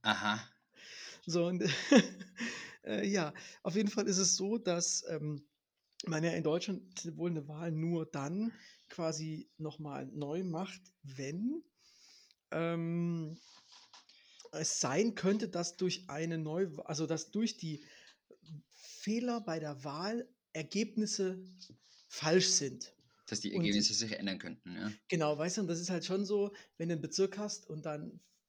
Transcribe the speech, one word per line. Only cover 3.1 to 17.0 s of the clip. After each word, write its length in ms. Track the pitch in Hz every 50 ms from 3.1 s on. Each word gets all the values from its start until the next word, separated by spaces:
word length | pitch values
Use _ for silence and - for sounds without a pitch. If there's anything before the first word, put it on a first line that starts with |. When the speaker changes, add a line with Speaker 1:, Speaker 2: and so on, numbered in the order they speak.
| 202 190 165 147 - - - - - -
Speaker 2:
auf 120 | - - 165
jeden 140 | 214 220 202
Fall 180 | - 214 196
ist 120 | 202 190 185
es 180 | 190 160 -
so, 220 | - 190 202 226 233
dass, 460 | 220 190 170 175 175 - - - - -
ähm, 380 | 165 156 151 151 151 143 - _ _ _ _ _ _ _ _ _ _ _ -
man 160 | - 160 156
ja 80 | 160 170
in 120 | 165 170 160
Deutschland 720 | 156 156 180 - - 190 - - - - - - 165 156
wohl 140 | 151 165 175
eine 180 | 170 156 139 147
Wahl 240 | 151 151 170 170
nur 340 | 160 156 160 170 170 165 156
dann 460 | 160 - 143 135 147 175 196 220 226 - - - - - - _ _
quasi 600 | - - 165 160 156 151 160 160 156 156 - _ _ -
noch 200 | 156 151 143 -
mal 260 | 151 147 143 135 135
neu 380 | - - 147 143 143 151 180 190
macht, 360 | 180 165 160 196 196 - - _ - _ _
wenn, 600 | - 139 135 135 135 139 156 180 214 254 302 339 285 _ _ _ _ - - - - - - - - _ - _ _ _
ähm, 840 | - 160 165 170 170 170 165 165 170 170 170 170 170 165 160 151 165 - - - - - _ - - - - _ - - - _ - - - - - - - -
es 280 | - 156 160 - - -
sein 340 | - 123 131 165 220 233 214
könnte, 320 | - - 190 208 214 240 185
dass 280 | - 170 170 - -
durch 320 | - 185 180 180 - - -
eine 300 | 139 151 165 165 165 160
Neu-, 320 | 156 151 156 180 196 175 143 151 -
also 220 | - 156 143